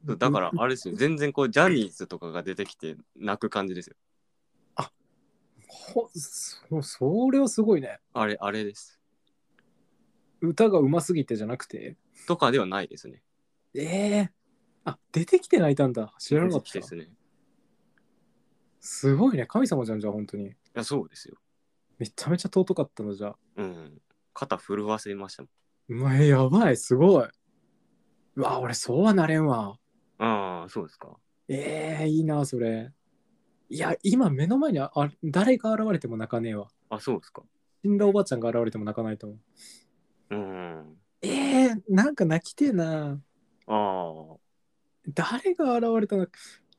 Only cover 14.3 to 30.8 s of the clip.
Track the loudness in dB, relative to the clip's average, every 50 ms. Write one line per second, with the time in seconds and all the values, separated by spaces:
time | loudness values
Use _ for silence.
14.3 | _ _ _ _ _ _ _ _ _ _ _ -10 -10 _ _ _ _ -2 0 4
15.3 | 4 4 4 6 4 4 6 4 4 4 2 2 2 -2 -6 -8 _ _ -4 0
16.3 | 2 2 4 2 0 0 -4 -4 -10 -10 -10 -10 -14 -14 -14 -16 -20 _ _ _
17.3 | _ _ _ _ _ _ _ _ _ _ _ _ _ _ _ _ _ _ _ _
18.3 | _ _ _ _ _ _ _ _ _ _ -16 -14 -12 -2 2 2 4 4 4 2
19.3 | 2 0 -4 -2 0 0 2 2 2 0 0 -2 -4 -4 -4 -4 -4 -4 -6 -8
20.3 | -8 -10 -10 -10 -12 _ _ _ _ -8 -6 -4 -4 -4 -4 -6 _ -20 -20 -20
21.3 | -20 _ _ _ _ _ _ _ _ _ _ _ _ _ -10 -10 _ -10 -4 -2
22.3 | -2 -2 -2 -2 0 0 2 2 0 -2 -2 -4 _ -10 -8 -8 -8 -8 -8 -10
23.3 | -10 _ _ _ _ -10 -8 -8 -8 -12 -16 -18 -20 -20 _ _ _ _ _ _
24.3 | _ -12 -6 -6 -6 -6 -4 -6 -6 -4 -2 -4 -4 -4 -6 -8 -10 -10 -10 -14
25.3 | -14 -18 -18 -20 _ _ _ _ _ _ _ _ -8 -2 0 2 4 6 8 8
26.3 | 8 6 6 6 4 4 6 4 4 2 2 0 4 6 8 8 8 6 4 2
27.3 | -6 _ _ _ _ _ _ _ _ _ _ _ _ _ _ _ _ _ _ _
28.3 | _ -4 -2 -2 -2 -2 -4 -4 -6 -6 -4 -2 0 2 4 4 6 4 4 4
29.3 | 2 2 2 2 2 0 -2 -6 -8 -14 _ _ _ _ _ _ _ _ 0 0
30.3 | 0 0 -2 -4 -6 -8 -10 -10 -10 -10